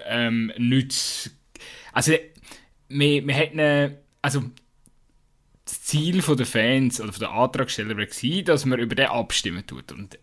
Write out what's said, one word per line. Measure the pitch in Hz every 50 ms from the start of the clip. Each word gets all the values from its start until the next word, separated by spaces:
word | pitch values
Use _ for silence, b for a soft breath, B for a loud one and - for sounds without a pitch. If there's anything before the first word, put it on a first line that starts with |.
| -
ähm, | - 113 120 117 117 117 117 113 110 -
nicht, | 117 120 120 131 135 127 131 - - - - - - - - - _ _ _ - B B B B B B B
also, | - 123 123 156 160 - - - - B B B B B B B _ _ _
wir, | - 139 143 143 147 147 143 131
wir | 143 127
hätten, | 143 160 151 156 156
äh, | 151 147 147 143 143 143 143 - _ _ _ _
also, | - 143 135 143 117 - - - _ _ _ _ _ _ _ _ _ _ _ _ _ _ _ _ _ _ _ _ _
das | - - -
Ziel | - - - 151 151 170 175 185
von | - - 147
der | 123 120
Fans | - - 117 110 120 131 131 135 123 - -
oder | 110 104
von | 101 -
der | 110 -
Antragsteller | - 110 127 127 - 143 131 - - - 104 107 110
war | 104 104
gewesen, | - - - - 139 170 196 170
dass | 180 160 143 143
man | 131 127 120
über | 117 113 110
den | 135 131
abstimmen | - - 120 113 - - - - 101 85 92 101
tut. | - 65 64 65 -
Und | - - 98 95 - -